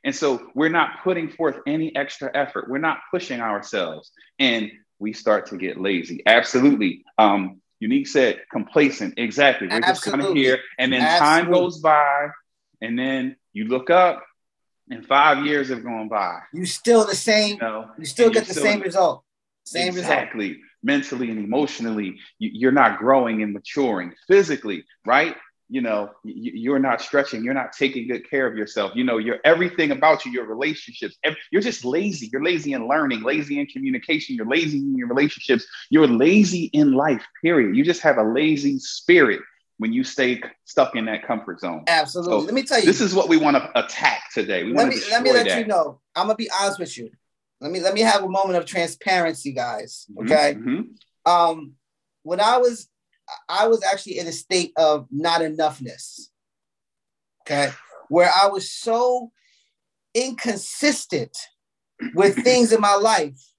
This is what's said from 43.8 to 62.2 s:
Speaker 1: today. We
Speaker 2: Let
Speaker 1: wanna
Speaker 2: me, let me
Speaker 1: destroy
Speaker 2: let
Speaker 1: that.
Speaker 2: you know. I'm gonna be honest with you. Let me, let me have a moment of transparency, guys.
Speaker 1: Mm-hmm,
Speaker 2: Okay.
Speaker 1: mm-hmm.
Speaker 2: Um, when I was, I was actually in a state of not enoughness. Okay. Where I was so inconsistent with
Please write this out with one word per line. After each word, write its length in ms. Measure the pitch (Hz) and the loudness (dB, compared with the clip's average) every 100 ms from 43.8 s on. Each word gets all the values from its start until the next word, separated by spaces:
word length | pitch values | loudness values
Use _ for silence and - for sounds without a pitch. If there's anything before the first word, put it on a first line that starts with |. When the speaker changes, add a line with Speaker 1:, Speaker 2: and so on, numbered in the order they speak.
| - - 143 110 - | -4 -2 -2 -2 -6
Speaker 1:
today. 320 | - 101 92 | -6 -2 -2
We 60 | 90 | 0
Speaker 2:
Let 120 | 196 | 0
Speaker 1:
wanna 120 | 247 262 | 0 0
Speaker 2:
me, 60 | 202 | -2
let 120 | 226 | 0
me 80 | 254 | 4
Speaker 1:
destroy 20 | |
Speaker 2:
let 120 | 247 214 | 2 2
Speaker 1:
that. 100 | 208 | 0
Speaker 2:
you 60 | 214 | 0
know. 340 | 185 147 - _ 160 | 0 -2 -6 _ -4
I'm 80 | |
gonna 120 | 196 220 | -2 -2
be 140 | 226 185 | -4 -2
honest 200 | 196 196 | -2 -4
with 160 | 170 - | -10 -12
you. 140 | 113 _ _ _ _ _ | -16 _ _ _ _ _
Let 80 | 143 | -10
me, 80 | 180 | -2
let 120 | 180 | -2
me 80 | 208 | 2
have 220 | 226 202 | 2 2
a 40 | 190 | 0
moment 280 | 190 190 175 | -2 0 -2
of 80 | |
transparency, 880 | 170 185 165 - 202 185 165 160 143 | -2 -4 -4 -4 -2 0 0 -4 -8
guys. 540 | 131 120 110 113 - - | -6 -6 -8 -12 -18 -20
Speaker 1:
Mm-hmm, 120 | 101 | -10
Speaker 2:
Okay. 300 | 110 151 147 | 2 2 2
Speaker 1:
mm-hmm. 260 | 107 117 151 226 - _ _ 175 | -2 -6 -6 -8 -16 _ _ 2
Speaker 2:
Um, 420 | 175 170 160 147 _ _ _ _ _ | 4 2 0 -12 _ _ _ _ _
when 180 | 151 180 | -8 0
I 160 | 214 247 | 2 4
was, 320 | 247 226 - _ _ _ - - - | 2 0 -16 _ _ _ -20 -20 -6
I 180 | 185 226 | 0 2
was 160 | 226 | 2
actually 340 | 190 196 202 - | 0 -4 -6 -8
in 80 | 165 | -8
a 60 | |
state 400 | 156 - 185 175 - | -10 -4 -2 -2 2
of 300 | 156 151 131 | 2 2 -2
not 320 | 139 165 170 | -4 0 0
enoughness. 840 | 160 156 151 - 123 - - - - _ _ _ _ _ _ _ _ _ _ _ | -2 0 -2 -2 -14 -14 -18 -20 -20 _ _ _ _ _ _ _ _ _ _ _
Okay. 280 | - 143 139 - - - - | -4 -2 -2 -4 -20 -20 0
Where 220 | 160 180 | 4 4
I 180 | 180 202 | 6 4
was 240 | 196 - | 2 -8
so 580 | - 233 226 247 247 233 _ _ _ _ _ _ _ _ | -8 -4 0 0 -2 -6 _ _ _ _ _ _ _ _
inconsistent 1200 | 226 262 233 240 202 - - 294 - - 147 113 - - _ _ _ _ _ 240 | -4 -4 -6 -6 -6 -8 0 0 0 -4 -6 -6 -12 -18 _ _ _ _ _ -6
with 220 | - | 2